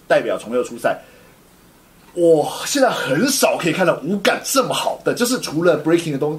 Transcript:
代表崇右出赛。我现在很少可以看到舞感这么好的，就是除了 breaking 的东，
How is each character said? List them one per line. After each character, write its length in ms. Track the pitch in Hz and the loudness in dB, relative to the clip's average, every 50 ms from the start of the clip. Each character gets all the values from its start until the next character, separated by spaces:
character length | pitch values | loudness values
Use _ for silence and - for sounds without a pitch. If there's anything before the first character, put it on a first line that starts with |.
| - - | -2 0
代 100 | 165 147 | 0 2
表 180 | 123 107 95 | 2 0 -4
崇 160 | 90 - 107 120 | -6 -6 -4 -2
右 80 | 123 | -2
出 160 | 117 - 120 | -2 -4 -6
赛。 220 | - - 113 95 - - - - - - - - _ _ _ - _ _ _ _ _ _ _ _ _ - - - | -4 -2 -2 -2 -4 -8 -18 -20 -20 -20 -20 -20 _ _ _ -20 _ _ _ _ _ _ _ _ _ -20 -10 -2
我 380 | 180 170 165 160 151 139 - - - - | 2 4 6 6 4 4 0 -4 -8 -6
现 160 | - - 277 | -4 2 2
在 80 | 262 233 | 2 2
很 400 | - - - 135 131 156 240 285 | 2 -2 -2 -2 0 0 0 0
少 260 | - - 247 - - | 0 0 0 0 0
可 120 | - - 165 | 0 0 -2
以 20 | |
看 160 | 147 180 185 | 0 2 2
到 100 | 165 147 - 131 | 2 0 0 -2
舞 140 | 160 208 | -4 -4
感 240 | 196 - - - - - | 0 2 0 0 0 -4
这 180 | - - 269 247 | -2 0 0 0
么 100 | 156 165 | 0 -2
好 260 | - - - - - - | -2 -2 -4 -4 -2 -2
的， 80 | 151 127 | -2 0
就 120 | - 240 | 0 0
是 140 | 240 254 - | -2 -2 -4
除 240 | - - 143 160 170 | -4 -4 -4 0 2
了 180 | 175 156 - | 2 2 2
breaking 300 | - 160 170 165 165 160 | 2 2 0 2 0 -2
的 60 | 139 | -4
东， 200 | 135 151 151 156 | -2 -2 -2 -4